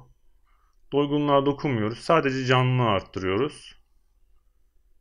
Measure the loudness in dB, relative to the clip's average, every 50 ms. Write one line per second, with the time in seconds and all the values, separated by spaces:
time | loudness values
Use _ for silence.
0 | -18 -20 _ _ _ -20 _ _ _ _ _ _ _ _ _ _ _ -4 -2 -2
1 | 0 0 0 -2 0 2 2 2 2 2 -2 -2 -2 -2 -2 -2 -2 -4 -6 -6
2 | -2 0 2 2 2 0 -4 -2 0 2 2 2 2 2 0 0 2 2 0 0
3 | -2 -6 -8 -6 -4 -2 0 0 -2 -4 -6 -12 -20 -20 -20 -20 _ _ _ _
4 | _ _ _ _ _ _ _ _ _ _ _ _ _ _ _ _ _ _ _ _